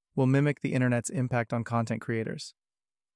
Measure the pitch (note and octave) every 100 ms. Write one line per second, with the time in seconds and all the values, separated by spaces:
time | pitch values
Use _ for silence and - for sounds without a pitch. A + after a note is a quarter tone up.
0 | _ C#3 C3 C#3 D3 C#3+ B2+ C3 B2+ A#2+
1 | - D#3+ B2+ B2 A2+ A#2 A2 A#2 A2+ A2
2 | - A2+ A2 D3+ - - _ _ _ _
3 | _